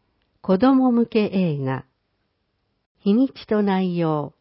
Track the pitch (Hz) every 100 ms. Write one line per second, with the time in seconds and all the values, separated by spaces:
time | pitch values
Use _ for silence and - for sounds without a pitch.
0 | _ _ _ _ - 190 254 262 254 233
1 | 226 226 208 190 180 147 131 131 - _
2 | _ _ _ _ _ _ _ _ _ _
3 | 202 214 269 - - 214 202 190 185 170
4 | 165 151 143 _